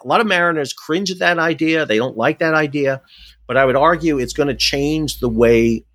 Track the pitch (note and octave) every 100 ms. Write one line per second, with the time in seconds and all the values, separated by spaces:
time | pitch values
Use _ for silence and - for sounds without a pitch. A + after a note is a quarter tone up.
0 | B2+ F3+ A3 F3+ F3 D#3+ C3+ - - E3
1 | F#3+ F3+ F3 E3+ E3 D#3+ D#3+ D#3+ D3 A2
2 | C3 A2 B2+ D#3 E3 D#3 D3+ C#3+ C3+ C3+
3 | - - - _ - B2+ C3+ C3+ D#3+ E3+
4 | E3 C#3 A#2+ - C#3+ A2+ - C#3+ C#3+ D#3
5 | C#3+ - B2 A2+ A#2 A#2 A#2 A2+ -